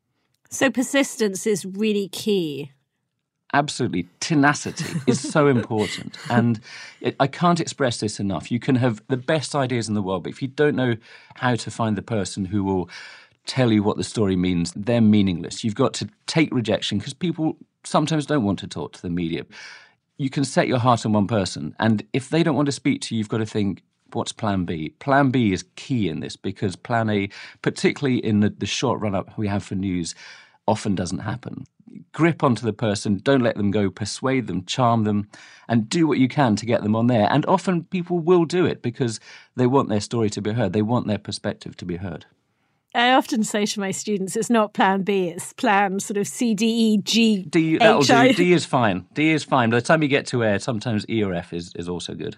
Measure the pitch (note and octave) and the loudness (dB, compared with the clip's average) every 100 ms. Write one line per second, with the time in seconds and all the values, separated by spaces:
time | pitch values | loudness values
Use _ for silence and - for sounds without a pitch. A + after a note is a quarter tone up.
0 | _ _ _ _ _ - C4+ B3 C4 C#4 | _ _ _ _ _ -2 -2 0 -2 0
1 | C4+ - G#3+ F#3+ A3 G3+ F#3+ F#3+ A3 G#3 | 0 0 -2 -2 -2 -2 -4 -4 0 0
2 | F#3+ - A3 G3 D#3+ C#3 C#3+ _ _ _ | -2 -6 -2 0 0 -6 -12 _ _ _
3 | _ _ _ _ _ C#3 D3 - B2 F2+ | _ _ _ _ _ 0 0 0 -2 -2
4 | E2+ - - D#3 C#3+ C#3 - - E3 E3 | -6 -6 0 4 4 2 -2 -8 -6 -4
5 | - - - E3+ C#3+ B2 - A2 G2+ - | 0 0 2 2 4 4 0 0 -2 -4
6 | - - - A#2+ A#2 A2 - - - - | -12 -12 -2 2 2 0 -4 -18 -18 -8
7 | A#2+ - C3+ - F3 E3+ - - C3+ - | -4 0 0 2 2 2 0 -2 -2 0
8 | G#2+ - G2+ E2 - A#2+ - B2+ B2+ G#2+ | -4 -4 -4 -4 -4 -4 0 2 2 0
9 | - C3 B2 D#3+ - D3 B2+ B2+ G#2+ G#2 | -4 -4 -2 -2 -2 -2 -2 -2 -2 -2
10 | F#2 F#2+ D#2 - C3 - D3 A#2 B2+ A#2 | -2 -4 -6 -8 -6 0 0 2 0 0
11 | - - - - B2 A#2 - - A2+ G2+ | -6 -20 -20 -4 -2 0 -4 -4 -2 -2
12 | - A2 F#2 - F#2 G2+ F#2+ F#2+ E2+ - | -2 -4 -4 -4 -4 -2 0 0 -2 -8
13 | - - - _ - - B2 G#2+ G2+ - | -18 -20 -20 _ -8 0 4 4 2 0
14 | - - G2+ F#2 F2+ F2 E2+ - G2+ A#2+ | -4 0 0 2 2 0 -2 -4 0 4
15 | G#2+ G#2+ F#2+ E2 E2+ - A#2 G#2 C3 - | 6 6 4 0 -6 -6 -6 0 0 0
16 | G#2+ _ - E3 D3+ B2+ A2 G2+ - G#2 | -10 _ -4 0 2 0 0 0 0 -4
17 | C#3 - F3+ E3 D#3+ - - _ - F3+ | -6 -6 -4 -2 -4 -4 -12 _ -2 0
18 | D3+ D#3+ C#3+ D3+ G2+ F#2+ F2 - C#2+ - | 2 0 0 0 0 -2 -4 -8 -10 -10
19 | F#2 F2 E2 D#2+ - - - - - _ | -6 -4 -2 -4 -8 -16 -20 -20 -20 _
20 | _ - C3 D3+ C3 - D#3 B2+ B2 A#2 | _ -8 -6 -2 -2 0 2 2 2 2
21 | A#2 G#2 G2 A2 F#2 - - - A2 G#2 | 2 2 2 0 -2 -4 -10 -2 0 0
22 | - C3+ C3 D#3 E3 C3 D3 C3 D3 - | -2 -6 -2 0 2 2 0 -2 -2 -2
23 | - A2+ G#2+ A2+ A2 A2 G2+ E2+ _ _ | -2 -4 -2 -2 -2 -2 -2 -2 _ _
24 | _ A#2+ A2+ - G#2+ G2 F2 E2+ D#2 - | _ -8 -6 -4 -2 -2 -2 -4 -6 -8
25 | - C3+ C#3 B2+ A2 F#2 - - - B2+ | 0 2 4 2 2 0 -4 -14 -4 -2
26 | F#2 D#2 C#2+ - - - G#2+ F2 - A#2+ | -2 -4 -8 -8 -8 -4 -6 -6 -4 -2
27 | A2 G#2 G2+ - - - - - F#3+ - | 0 0 -2 -8 -20 -6 -4 0 -2 0
28 | C#3 B2 - G#2 G#2 - G#2 - C3 G2 | 0 0 2 2 2 0 -6 -2 -2 -2
29 | G#2 F#2+ - - G#2 G2+ - G2+ G2 F2+ | -2 -4 -6 -6 -4 -4 -4 -4 -2 -4
30 | E2+ - - - - _ - G#2+ A3+ F2 | -4 -10 -18 -20 -20 _ -2 -2 -2 -2
31 | F2+ E2 - B2 - - - _ - - | -4 -6 -6 -8 -10 -14 -16 _ -20 -20
32 | - - E3 - C#3+ A2+ A#2+ G#2 A2+ G2 | -12 0 0 2 2 2 -2 -2 -2 -2
33 | A2+ G2 C#3 C#3 A#2+ - G2+ G2+ G2 - | -2 -2 2 2 2 0 0 0 0 -2
34 | G2+ - C3 C3 G#2 F2+ F2+ - A#2+ A#2 | -8 -6 -2 -2 -2 -6 -6 0 2 4
35 | G#2 G#2 G#2 - - - - A#2 G#2+ E3+ | 2 0 -2 -10 -20 -16 -2 0 2 2
36 | D#3+ B2+ C3 D3+ C3 G#2 A2 A#2+ G#2 A2 | 2 4 2 4 2 2 0 0 2 0
37 | A#2+ A#2+ G#2 C#3 - F#3 - F3 E3 F#3 | 2 4 4 2 2 0 0 -2 -2 -6
38 | F3 F3+ D#3+ F3+ D#3+ F3+ C#3+ - B2 A#2+ | -2 -2 4 4 4 2 0 0 -4 -2
39 | B2 G#2+ - - - - B2 C3+ - G#2+ | -4 -4 -12 -20 -12 0 2 4 2 0
40 | - A#2 G#2+ G#2 G#2 A2+ G2+ G#2+ G#2+ A#2+ | -2 -2 -2 -2 -4 -2 0 0 0 0
41 | - G#2 - - G#2+ - - - F2+ E2+ | -2 -4 -6 -8 -6 -8 -10 -14 -8 -8
42 | F2+ D#2 - _ _ _ _ _ _ A#3+ | -8 -10 -14 _ _ _ _ _ _ 0
43 | B3 C4 - B3 G#3 G#3+ G3+ - G3 F#3 | 2 4 2 -2 -2 -2 -2 -4 -6 -6
44 | - G3+ F#3 A3 G#3+ A#3+ G#3 - G3+ G3 | -4 -4 -4 -4 0 2 2 2 2 2
45 | F#3 G3 F3+ F3 - - B3 G3 G3+ F#3+ | 0 0 0 -4 -12 -4 2 2 2 -2
46 | - G3+ G3+ - A#3+ G#3+ A3+ A#3 A3+ G#3+ | -4 -4 -4 -2 0 2 2 4 4 4
47 | - A3 A3+ G#3 D#3+ E3+ D#3+ D#3 A3 G#3 | 2 2 4 2 0 2 2 6 6 6
48 | C3+ A#3+ B3+ - F3 E3+ - C#3 A2+ F#2 | 6 6 6 6 4 4 2 0 2 0
49 | - - D#3 D#3 - C#3 A2+ A#2+ - D#3+ | -4 -2 2 0 2 2 4 2 4 2
50 | D3 C#3 - B2+ A2+ G2 - A2+ B2+ G#2 | 4 0 0 0 2 0 -2 -4 -2 -4
51 | - A2+ G2+ F2 E2 E2+ F2 - F2 F2 | -2 -2 0 -2 -6 -8 -10 -10 -8 -8
52 | - E2+ E2 | -8 -10 -10